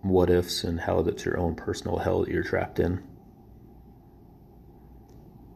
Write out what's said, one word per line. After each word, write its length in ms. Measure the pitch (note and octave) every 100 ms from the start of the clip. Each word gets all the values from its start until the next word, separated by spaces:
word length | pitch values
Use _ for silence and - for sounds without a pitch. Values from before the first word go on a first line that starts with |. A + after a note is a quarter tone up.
what 300 | F#2+ F#2 F2
ifs 320 | F2+ F2 -
and 160 | F2 E2+
how 240 | - F#2
that's 200 | F2 -
your 140 | - -
own 160 | F2
personal 460 | E2 - F2+ - F2
hell 240 | F2 F2+
that 80 | F2+
you're 100 | F2
trapped 380 | F2 F#2 F2+ -
in. 240 | F2 F#2 - - - - - - - - - - - - - - - - - - - - - - - - -